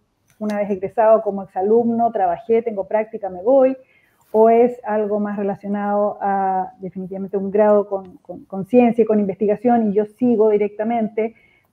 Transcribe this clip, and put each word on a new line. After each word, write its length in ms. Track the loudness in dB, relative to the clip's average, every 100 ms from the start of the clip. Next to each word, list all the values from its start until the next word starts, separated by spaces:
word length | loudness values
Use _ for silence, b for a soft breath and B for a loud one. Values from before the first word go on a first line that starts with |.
| _ _ _ _
una 180 | -6 -4
vez 140 | -4
egresado 520 | -6 -6 0 4 4
como 220 | 2 -6
exalumno, 680 | -8 -4 2 2 2 0 -2
trabajé, 520 | 0 -2 -2 -2 -2
tengo 260 | 0 -8 -4
práctica, 420 | -4 -4 -8 -10
me 120 | -6
voy, 340 | 0 2 2 0 b b b b _
o 180 | 2 4
es 280 | 6 2 0
algo 360 | -6 -4 -2 -4
más 160 | -4 -4
relacionado 840 | -6 -6 -6 -6 -2 -2 -2 -2
a 520 | -4 -2 -2 -2 -6 -10
definitivamente 560 | -14 -12 -12 -10 -6 -6
un 140 | -2
grado 380 | 2 4 4 2
con, 280 | -6 -10 -20
con, 260 | -18 -18
con 220 | -12 -10 2
ciencia 380 | 4 4 2
y 20 | 2
con 140 | 2
investigación 720 | 0 -2 -2 0 0 2 2
y 40 |
yo 100 | 0
sigo 460 | -4 -2 0 4 4
directamente, 840 | 2 0 -4 -4 -2 -4 -4 -6 b b b b